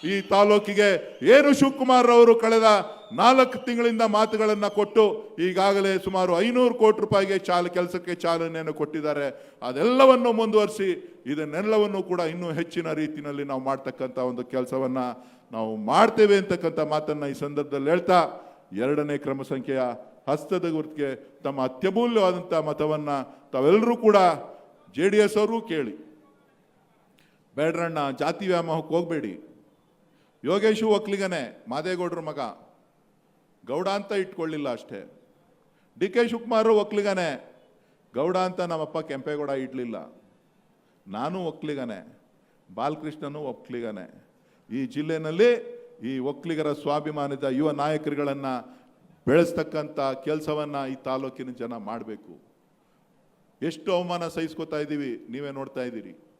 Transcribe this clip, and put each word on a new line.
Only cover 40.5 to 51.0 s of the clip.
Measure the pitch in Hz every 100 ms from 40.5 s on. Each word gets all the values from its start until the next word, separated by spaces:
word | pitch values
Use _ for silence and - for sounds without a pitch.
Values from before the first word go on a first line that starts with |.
| _ _ _ _ _ -
ನಾನು | 101 143 185 170
ಒಕ್ಕಲಿಗನೇ, | 156 151 139 120 98 - - _ _ _ _ _
ಬಾಲಕೃಷ್ಣನು | 98 135 151 151 151 147 147
ಒಕ್ಕಲಿಗನೇ. | 139 117 - 123 117 104 90 - _ _ _ _ _
ಈ | 120 127
ಜಿಲ್ಲೆನಲ್ಲಿ | 127 151 160 156 165 240 240 - - - -
ಈ | - 135
ಒಕ್ಕಲಿಗರ | 131 139 165 156 151
ಸ್ವಾಭಿಮಾನದ | 143 143 147 151 151 143 135
ಯುವ | 135 131 151
ನಾಯಕರುಗಳನ್ನ | 143 147 156 151 143 143 139 135 127 - - _ _ _ _ -
ಬೆಳೆಸ್ತಕ್ಕಂಥ | 156 170 165 156 156 147 -
ಕೆಲಸವನ್ನ | 135 131 151 156 151 151 151 143 135
ಈ |
ತಾಲೂಕಿನ | 135